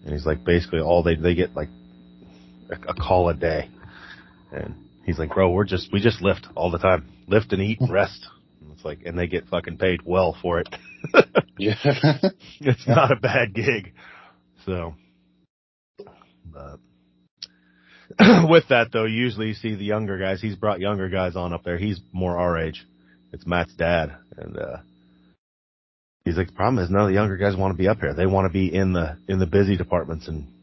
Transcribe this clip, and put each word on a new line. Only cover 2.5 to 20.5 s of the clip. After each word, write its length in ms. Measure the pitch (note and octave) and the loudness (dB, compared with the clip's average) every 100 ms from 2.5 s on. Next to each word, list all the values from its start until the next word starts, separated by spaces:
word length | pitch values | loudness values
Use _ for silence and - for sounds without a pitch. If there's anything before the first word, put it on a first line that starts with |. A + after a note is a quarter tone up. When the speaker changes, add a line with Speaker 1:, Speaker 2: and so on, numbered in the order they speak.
| - - | -20 -16
Speaker 1:
a, 220 | F2 D#2 | -14 -10
a 20 | |
call 360 | - E2 F#2 F2 | -8 0 2 2
a 40 | |
day. 360 | D#2+ E2+ D#2 C#2+ - - - - - - _ _ | 0 -2 -4 -8 -18 -20 -20 -20 -20 -20 _ _
And 240 | C#2+ C#2+ - - _ | -12 -12 -14 -20 _
he's 140 | - E2 | -8 -6
like, 160 | D#2+ | -4
"Bro, 160 | - F#2 | 2 2
we're 140 | F2+ | 2
just, 280 | G2 F#2 - | 0 -2 -2
we 80 | G2+ | 0
just 220 | A2+ - | 2 2
lift 240 | F#2 F#2+ - | 0 -2 -6
all 160 | - F2 | -4 -4
the 80 | E2+ | 0
time. 300 | F#2+ F2 C#2+ - - | 2 2 -2 -20 0
Lift 260 | G#2 A2 | 0 2
and 80 | F#2 | -2
eat 200 | G2 A2+ | -2 -2
and 100 | B2+ | 0
rest." 360 | F#2 - - - - _ _ | 0 0 -4 -20 -20 _ _
And 100 | D2+ | -20
it's 120 | D2+ D#2+ | -12 -12
like, 140 | D2+ E2+ | -10 -8
and 120 | E2+ | -4
they 100 | F2 | -2
get 200 | E2+ - | -4 -4
fucking 300 | F2+ F2 E2+ | -6 -6 -2
paid 240 | F#2+ E2+ E2+ | -2 -2 0
well 300 | F#2 F2+ D#2+ | 0 0 0
for 180 | F2 E2+ | -2 -2
it. 100 | - - - - - | -4 -12 -18 -16 2
<laughs> 120 | - - - - - | 2 4 0 -2 -4
Speaker 2:
Yeah. 140 | G#2 A2 C#3+ - D3+ C#3 F#3+ - - - | -4 0 0 2 2 2 -2 -4 -20 -4
Speaker 1:
It's 280 | D3 B2 - | -2 0 2
not 240 | F3 C3+ | 4 4
a 40 | B2+ | 2
bad 380 | - B2+ A#2+ G2 | 2 0 0 -2
gig. 380 | A2+ A#2 F#2 _ - - - _ _ _ - | -2 -2 -6 _ -20 -20 -20 _ _ _ -8
So, 260 | F2+ E2 D#2+ _ _ _ _ _ _ _ _ _ _ G2+ _ F2+ F2 F2+ | -6 -8 -14 _ _ _ _ _ _ _ _ _ _ -20 _ _ _ -20
but 340 | D#2 C#2+ C#2+ _ _ _ _ _ _ - _ _ _ _ - _ - | -20 -20 -20 _ _ _ _ _ _ -20 _ _ _ _ -20 _ 4
<clears throat> 280 | A3 G3 E3 | 8 8 8
with 180 | E3 - | 4 6
that 220 | B2 A2+ | 2 2
though, 120 | A#2 A2 | 0 -2
usually 420 | A2 B2 G2+ A2 | 0 -2 -2 -6
you 60 | G#2 | -6
see 180 | A2+ | -6
the 100 | G#2 | -6
younger 360 | G2+ G#2+ G#2+ F#2+ | -4 -4 -4 -4
guys. 200 | F#2+ F#2+ | -4 -4
He's 160 | A2 | -6